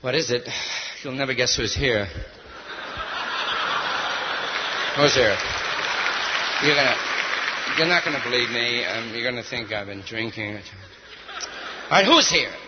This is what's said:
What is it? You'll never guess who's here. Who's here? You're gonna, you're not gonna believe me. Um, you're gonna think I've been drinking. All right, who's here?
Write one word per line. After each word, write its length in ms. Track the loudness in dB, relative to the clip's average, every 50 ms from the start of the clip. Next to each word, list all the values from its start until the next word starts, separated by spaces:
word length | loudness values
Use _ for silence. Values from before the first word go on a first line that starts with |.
| -2
What 120 | 0 0
is 160 | 0 2 2
it? 160 | 0 0 0 -4 -6 -6 -4 -4 -6 -6 -6 -8 -10 -10 -8
You'll 120 | -8 -2
never 180 | -2 0 0 2
guess 220 | 2 4 2 4
who's 180 | 2 2 0 0
here. 320 | 2 2 4 4 2 2 0 -4 -8 -10 -10 -12 -18 -20 -18 -16 -16 -14 -12 -10 -10 -10 -8 -8 -8 -6 -6 -6 -6 -4 -4 -4 -2 -2 -2 -2 -2 0 0 0 0 -2 -2 -2 -2 -2 -2 -2 -2 -2 -4 -4 -4 -4 -2 -2 -2 -2 -2 -2 -2 -2 -2 2
Who's 180 | 4 6 6 6
here? 220 | 6 6 6 4 2 0 -2 -2 -2 -2 -2 -2 -2 -2 -2 0 0 0 0 0 0 -2 -2 -2 -2 -2 0 0 2 4
You're 100 | 4 6
gonna, 220 | 6 6 4 4 2 0 -2 -2 -2 0 -2 -2 -2 -2 -2 -2 -4 -4 -2 2
you're 100 | 2 4
not 160 | 4 4 4 2
gonna 180 | 2 -2 -2 -2
believe 260 | 0 2 2 2 2
me. 340 | 0 0 0 0 0 0 0
Um, 280 | -2 -2 -4 -4 -6 -6
you're 80 | -4 -4 -2
gonna 120 | -4 -4 -6
think 280 | -6 -6 -6 -6 -4
I've 160 | -4 -4 -4
been 140 | -6 -8 -10
drinking. 560 | -10 -8 -6 -4 -4 -4 -4 -4 -6 -6 -6
All 1300 | -8 -10 -14 -16 -16 -18 -18 -18 -20 -18 -18 -18 -16 -16 -12 -10 -8 -8 -8 -8 -10 -10 -10 -10 -10 -2 4
right, 140 | 6 6 8
who's 220 | 8 8 8 8 6
here? 200 | 4 2 2 0 -6 -12 -14